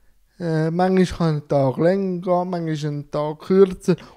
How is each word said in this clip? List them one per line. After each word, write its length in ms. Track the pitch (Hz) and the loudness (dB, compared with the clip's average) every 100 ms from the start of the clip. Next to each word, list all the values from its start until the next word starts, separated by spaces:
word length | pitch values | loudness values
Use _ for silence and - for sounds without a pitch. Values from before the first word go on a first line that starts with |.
| _ _ _ - | _ _ _ -10
Äh, 300 | 170 160 160 | -4 -2 -2
manchmal 340 | 170 185 185 180 | 0 2 2 2
kann 300 | - 165 151 | 0 -2 -2
ein 120 | - | 0
Tag 280 | 143 135 123 | 0 2 2
länger 420 | 160 196 190 175 | 2 2 -2 -4
gehen, 300 | 180 180 180 | -2 -2 -2
manchmal 420 | 175 165 156 151 | -4 -4 -4 -6
ein 180 | 147 143 | -8 -8
Tag 280 | 151 151 156 | -6 -6 -6
kürzer. 560 | - 190 196 185 - 170 - | 2 4 4 2 -2 -2 -4